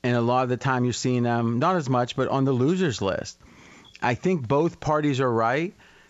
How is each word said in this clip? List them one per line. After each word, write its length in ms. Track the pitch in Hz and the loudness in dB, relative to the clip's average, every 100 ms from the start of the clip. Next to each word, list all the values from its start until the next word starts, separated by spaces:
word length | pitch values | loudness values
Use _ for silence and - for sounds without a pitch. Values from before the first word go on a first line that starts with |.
and 120 | 123 123 | 0 0
a 60 | |
lot 200 | 117 127 | 2 0
of 80 | 127 | 0
the 80 | 123 | -2
time 260 | 139 127 | 0 0
you're 100 | 123 | 0
seeing 280 | 117 131 123 | -2 -2 0
them, 380 | 120 117 117 117 | 0 0 0 0
not 160 | 160 185 | 0 0
as 120 | 131 | 0
much, 280 | 123 123 - | 0 0 -2
but 120 | 127 | -2
on 160 | 135 | 0
the 80 | 135 | 0
losers 520 | 127 135 185 180 98 | 2 2 2 0 0
list. 340 | 98 - - - - - - - - - | -2 -2 -6 -14 -20 -20 -20 -20 -20 -4
I 140 | 120 123 | -2 0
think 320 | 175 185 110 | 0 -2 0
both 320 | 139 165 - | 2 0 -2
parties 420 | - 151 147 127 | -2 0 0 0
are 100 | 131 | 0
right. 440 | 113 113 135 175 - - - | 2 2 0 -4 -10 -20 -20